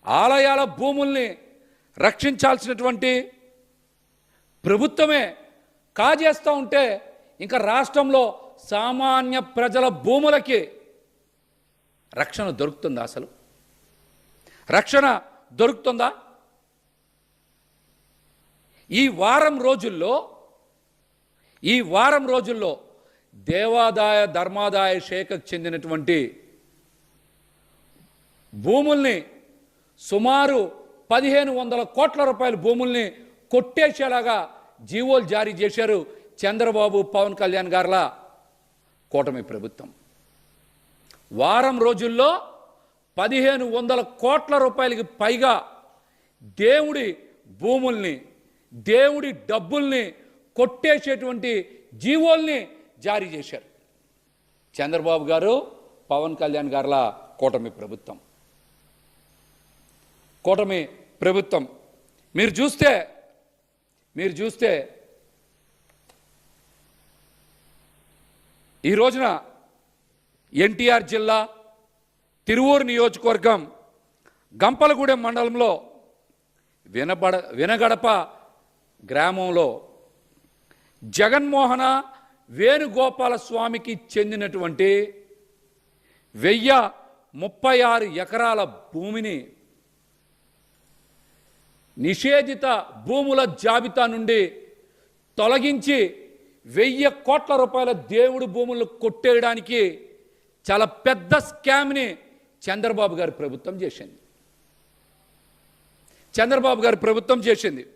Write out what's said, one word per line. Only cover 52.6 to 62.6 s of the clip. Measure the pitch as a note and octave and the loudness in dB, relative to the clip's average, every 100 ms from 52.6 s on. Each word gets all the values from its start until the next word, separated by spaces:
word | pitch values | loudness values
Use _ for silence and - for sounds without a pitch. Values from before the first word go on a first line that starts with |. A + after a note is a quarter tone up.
| G3 - _ _ D3 | -8 -18 _ _ -4
జారీ | G#3 F#3+ D#3 | -4 -4 -12
చేశారు | C#3 B2 _ _ _ _ _ _ _ _ _ _ _ | -14 -16 _ _ _ _ _ _ _ _ _ _ _
చంద్రబాబు | - C#3+ E3 D#3+ D#3+ D3 | -8 -4 -2 0 -2 0
గారు, | D#3+ F#3 B3+ - - - _ _ | 0 2 0 -2 -18 -20 _ _
పవన్ | C#3+ D#3+ D#3 | -4 -4 -4
కళ్యాణ్ | D3+ D3 C#3+ | -4 -4 -4
గార్ల | C3+ C3+ C#3 A#2+ - - - | -4 -2 0 -2 -4 -20 -2
కూటమి | C3 A#2+ A#2 - | -2 -2 -8 -14
ప్రభుత్వం, | G#2 A2 - G2+ _ _ _ _ _ _ _ _ _ _ _ _ _ _ _ _ _ _ _ _ _ _ | -16 -16 -18 -20 _ _ _ _ _ _ _ _ _ _ _ _ _ _ _ _ _ _ _ _ _ _
కూటమి | - F#3+ G3+ F#3 D3 - - _ | 0 0 0 -4 -6 -14 -20 _
ప్రభుత్వం. | F3+ F#3+ F#3+ E3+ C3 - _ _ _ _ _ | 0 0 0 -2 -4 -16 _ _ _ _ _
మీరు | D3+ A3 F#3+ | -2 -2 0